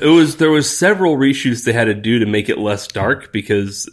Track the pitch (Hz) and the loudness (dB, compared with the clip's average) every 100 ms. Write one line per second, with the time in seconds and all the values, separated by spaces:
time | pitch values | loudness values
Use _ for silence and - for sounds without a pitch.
0 | 147 165 151 - 160 151 139 - 180 196 | 4 4 4 2 2 2 0 0 0 2
1 | 180 143 139 135 131 113 120 117 110 104 | 0 2 0 0 -2 -2 -2 0 0 0
2 | 107 120 104 104 104 - 104 101 - 98 | 0 0 2 0 -2 -2 -2 -4 -6 -4
3 | 98 139 - 107 - 104 98 98 - | -2 -4 -6 -6 -2 -2 -2 -8 -14